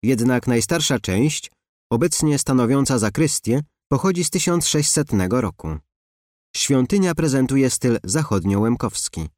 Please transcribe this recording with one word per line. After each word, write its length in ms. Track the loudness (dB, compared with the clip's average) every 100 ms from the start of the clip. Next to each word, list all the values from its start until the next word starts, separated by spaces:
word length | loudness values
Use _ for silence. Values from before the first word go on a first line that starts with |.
Jednak 440 | 0 2 2 2 2
najstarsza 520 | 0 0 -2 0 -2
część, 520 | 0 0 0 -2 -10 _ _ _ _
obecnie 480 | -2 0 0 0 0
stanowiąca 600 | 0 2 2 2 2 0
zakrystię, 640 | 0 0 0 0 -2 -2 -2 _ _
pochodzi 320 | 0 0 0
z 60 | -2
tysiąc 380 | -2 0 0 0
sześćsetnego 760 | 0 0 0 0 0 0 0
roku. 360 | -2 -6 -10 -10 _ _ _ _ _ _ _ -6
Świątynia 600 | 0 2 2 2 2 0
prezentuje 540 | 0 2 2 2 2
styl 300 | 2 0 0
zachodniołemkowski. 1300 | -2 -4 0 0 0 0 0 0 -4 -6 -8 -8 -10